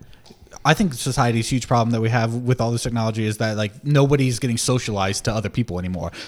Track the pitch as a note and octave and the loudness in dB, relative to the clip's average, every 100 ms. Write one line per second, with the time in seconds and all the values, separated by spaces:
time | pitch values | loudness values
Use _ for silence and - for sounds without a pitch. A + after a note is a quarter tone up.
0 | - - - - - - C#3 D#3 G3 B2+ | -20 -20 -20 -20 -20 -4 2 4 2 0
1 | C#3 C3+ A#2+ A#2 A2+ C3 - B2 A2+ A2+ | -2 0 2 2 0 -2 2 2 2 2
2 | A2 B2 A2+ A#2+ B2 B2 A#2 A#2 B2+ A#2 | 2 2 0 -2 -2 0 0 0 -2 -2
3 | A2+ A2 G#2+ G#2+ A2 G#2+ G#2+ - C#3+ C#3+ | -2 0 -2 0 -2 -2 -4 -4 2 4
4 | C#3 D3 C3 A#2 B2+ A#2 - B2+ - G2+ | 4 4 2 0 -2 -2 0 0 0 -2
5 | F#2+ G2 - A2 G2+ - A#2 F2 F2+ F2+ | 0 0 -2 -2 -2 -2 -2 -4 -4 -4
6 | E2 - | -6 -8